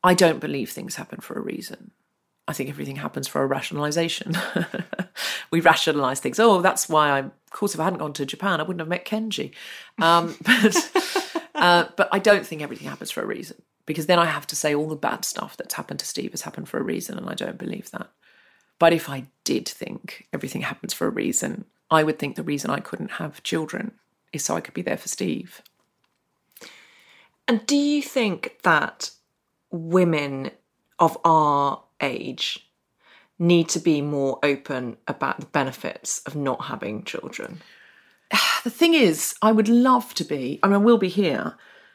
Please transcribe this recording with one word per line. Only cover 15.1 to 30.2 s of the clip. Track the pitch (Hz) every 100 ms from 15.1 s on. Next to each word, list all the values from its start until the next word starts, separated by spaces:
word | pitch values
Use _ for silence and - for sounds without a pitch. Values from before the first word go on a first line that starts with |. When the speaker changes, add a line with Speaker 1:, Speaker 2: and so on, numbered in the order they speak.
| -
Speaker 1:
stuff | - - - -
that's | -
happened | - - -
to | -
Steve | - -
has | -
happened | - - -
for | -
a |
reason, | - - - -
and | -
I |
don't | 50 - -
believe | - - -
that. | - - _ _ _ _ _ _ -
But | 165
if | 165 143
I | 139 - _
did | - 139 -
think | - - - - - -
everything | - 135 -
happens | - - -
for | - -
a |
reason, | - 98 - - - - _ -
I | 160
would | 156 156
think | 143 -
the |
reason | 156 143 151
I | 147
couldn't | - - -
have | - 156 -
children | - 165 156 - 214 _ _ _ _
is | -
so | - 165
I |
could | -
be | -
there | 175 -
for | -
Steve. | - 185 - - - _ _ _ _ _ _ _ _ _ - - - _ _ _ _ _ _ -
Speaker 2:
And | 226 -
do | 285
you | 285 294
think | 277 262 214 175 - _
that | 180 151 151 - - - _ _ _ _ -
women | 170 165 185 175 156